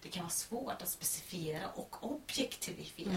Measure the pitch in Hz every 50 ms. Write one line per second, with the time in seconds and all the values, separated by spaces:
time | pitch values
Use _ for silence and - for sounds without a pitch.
0 | - 175 - 180 170 170 - - - - 226 254 277 - - - 185 190 - -
1 | - - - - - - 185 170 160 156 151 156 - - - - - - - -
2 | - 226 294 302 - - - - - - - - - - 180 - 151 - - -
3 | 175 196 185